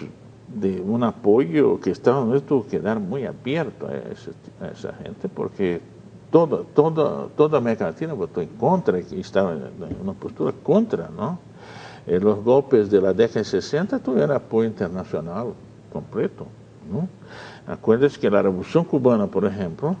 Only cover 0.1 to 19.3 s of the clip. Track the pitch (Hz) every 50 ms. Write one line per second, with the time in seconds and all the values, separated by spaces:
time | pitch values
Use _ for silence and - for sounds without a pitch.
0.1 | - - - - - - - - 127 107 98 95 92 92 92 98 110 120 123 107
1.1 | 98 - - 101 104 123 147 165 160 151 131 117 92 - - 95 - - - 123
2.1 | 113 104 110 110 127 143 143 - 147 127 107 - 95 82 80 101 113 113 101 87
3.1 | 123 139 120 85 76 - 110 123 143 170 151 113 - - - 69 69 67 - -
4.1 | - - - - - - - - - - - 80 - - - - - - - -
5.1 | 208 - - 190 - - - - - - 101 90 85 82 - - - - - -
6.1 | - - - - - 160 170 156 117 87 87 - - 147 147 165 160 160 143 113
7.1 | 80 69 67 - - - 147 151 151 135 120 117 113 - 104 82 80 - 160 165
8.1 | 151 104 87 76 - 90 82 80 - - 113 143 185 185 - - 90 90 - -
9.1 | - 92 92 - - 95 98 90 82 76 64 62 - - 82 78 - - 90 98
10.1 | 92 - - - - - 156 147 131 - - - 160 214 233 - - - 82 80
11.1 | 80 - 107 147 180 - - - - - - - - - - - - - - -
12.1 | 87 92 98 107 104 104 101 117 127 143 135 - - 113 104 98 104 98 95 95
13.1 | 90 98 117 113 - 120 104 - - 92 - - - 151 185 208 277 262 - 262
14.1 | 254 214 147 - 139 123 - - 113 113 113 113 104 - 104 85 90 92 87 -
15.1 | - 87 80 82 87 95 - 80 - - - - - - - - - 76 - -
16.1 | - 104 151 196 - - 104 110 - - - - - - - - 95 135 180 185
17.1 | - - - - - - - - - - - - 85 - - 113 110 123 139 143
18.1 | - - - 107 104 98 95 98 92 92 - - - 160 170 - - 143 123 127
19.1 | 120 107 101 92